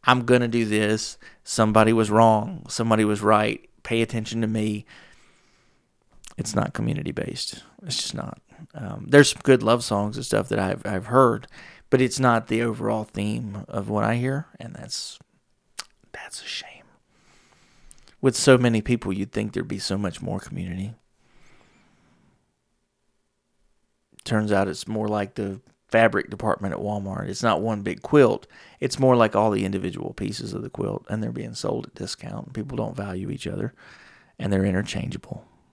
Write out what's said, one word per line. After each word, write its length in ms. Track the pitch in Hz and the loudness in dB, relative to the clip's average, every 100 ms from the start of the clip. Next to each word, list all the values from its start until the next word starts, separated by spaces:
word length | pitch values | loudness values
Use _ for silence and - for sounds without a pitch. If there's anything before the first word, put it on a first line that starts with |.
"I'm 220 | - 127 120 | 4 2 6
gonna 220 | 123 120 | 4 4
do 180 | 120 110 | 0 2
this. 540 | 107 107 110 - - - - | 2 2 0 -2 -12 -20 -20
Somebody 500 | - - 110 107 110 | -8 2 4 6 6
was 160 | 113 107 | 4 4
wrong. 560 | 107 113 110 107 - - | 6 6 6 -2 -10 -10
Somebody 380 | - 113 110 107 | -4 2 2 2
was 160 | 104 | 2
right. 480 | 104 107 107 110 _ _ | 4 4 2 -4 _ _
Pay 180 | - 113 | -4 -2
attention 400 | 113 117 107 113 | 0 -2 -6 -4
to 60 | 110 | -2
me." 380 | 110 107 104 - - - - _ _ _ _ _ _ _ _ _ - - - | -2 -2 -4 -10 -20 -20 -20 _ _ _ _ _ _ _ _ _ -20 -20 -10
It's 200 | - - | -6 -4
not 180 | - | -4
community-based. 880 | - 110 147 - - - - - - - _ | -4 -4 -4 -6 -6 -8 -8 -10 -12 -20 _
It's 140 | 175 - | -10 -8
just 180 | - - | -6 -8
not. 260 | - - _ - 160 | -10 -14 _ -20 -18
Um, 320 | 151 113 - - | -12 -12 -10 6
there's 240 | 143 143 | 8 8
some 100 | - | 4
good 180 | - 127 | 4 4
love 220 | 110 120 | 6 2
songs 320 | - 104 104 120 | 2 -2 -2 -6
and 80 | 117 | -2
stuff 240 | 107 - | -2 0
that 80 | 107 | -2
I've, 260 | 95 90 - | -2 -4 -4
I've 200 | 98 110 | -6 2
heard, 400 | 123 127 113 - - - - _ | 6 6 4 -8 -20 -20 -20 _
but 120 | 127 | 2
it's 180 | 127 - | 2 2
not 280 | 127 117 110 | 2 2 2
the 160 | 113 | 0
overall 400 | 117 107 110 110 | 0 -2 -2 -2
theme 600 | 107 - 104 113 113 98 - | -4 -6 -4 -4 -6 -10 -8
of 200 | - 101 | -8 -4
what 140 | 107 | 0
I 120 | 110 117 | 0 0
hear, 320 | 127 135 156 - | -2 -4 -8 -16
and 140 | - | -16
that's, 460 | - - - - - _ _ _ _ _ - - _ _ | -16 -10 -10 -10 -16 _ _ _ _ _ -18 -18 _ _
that's 300 | - - - | -18 -16 -16
a 60 | - | -12
shame. 380 | - - - _ _ _ _ _ _ _ _ _ _ - - - _ | -12 -12 -20 _ _ _ _ _ _ _ _ _ _ -20 -20 -20 _
With 160 | 135 - | 0 4
so 220 | - 127 | 6 8
many 240 | 123 113 | 6 2
people, 320 | 107 120 - | 0 -2 0
you'd 180 | 95 98 | -4 -4
think 220 | 107 107 | -4 -4
there'd 140 | 92 87 | -6 -6
be 100 | 98 | -6
so 200 | - 98 | -4 -2
much 260 | 101 - | -4 -6
more 160 | - 95 | -8 -8
community. 560 | - 90 90 90 98 113 _ _ _ _ - _ _ _ _ _ _ _ _ _ _ _ _ _ _ _ _ _ _ _ _ _ _ _ _ _ _ - | -8 -10 -8 -8 -8 -12 _ _ _ _ -20 _ _ _ _ _ _ _ _ _ _ _ _ _ _ _ _ _ _ _ _ _ _ _ _ _ _ -20
Turns 280 | - 110 107 | -4 -2 2
out 160 | 98 98 | 0 0
it's 200 | 76 - | -4 -6
more 200 | 110 107 | -4 -2
like 280 | 107 101 - | -2 -4 -6
the 260 | 101 98 _ _ _ | -8 -8 _ _ _
fabric 420 | 113 113 92 - | 4 4 2 -4
department 420 | 95 107 - 98 | -6 -2 -2 -4
at 60 | 71 | -6
Walmart. 500 | 101 104 98 98 98 | -6 -6 -6 -8 -8
It's 140 | 101 | -2
not 180 | 117 92 | 0 2
one 220 | 110 107 | 0 -2
big 180 | 98 - | -6 -8
quilt. 460 | - 151 123 110 - - - - | 4 8 8 4 -6 -20 -20 -8
It's 180 | 135 - | -6 2
more 180 | 131 123 | 4 6
like 200 | 110 104 | 4 4
all 160 | 110 | 2
the 140 | 101 95 | 2 -2
individual 480 | 98 92 85 - | -2 -6 -8 -10
pieces 400 | - 104 110 113 | -8 -8 -6 -8
of 100 | - | -8
the 60 | 110 | -10
quilt, 340 | - - 101 - | -6 -6 -6 -6
and 120 | 110 | -6
they're 100 | 110 | -6
being 220 | 120 113 | -6 -10
sold 320 | 113 104 113 - | -8 -6 -6 -8
at 100 | - | -12
discount, 520 | - - - 104 - | -10 -10 -10 -12 -10
and 80 | 127 | -10
people 220 | 110 127 | -8 -6
don't 180 | 110 - | -6 -8
value 340 | 101 92 - | -8 -8 -8
each 160 | - - | -8 -8
other, 300 | - 110 _ - - - - _ _ | -6 -8 _ -20 -20 -20 -20 _ _
and 120 | 101 | -2
they're 140 | 98 98 | 2 2
interchangeable. 800 | 92 107 98 92 - - - - _ _ | 0 -2 -6 -6 -8 -10 -14 -14 _ _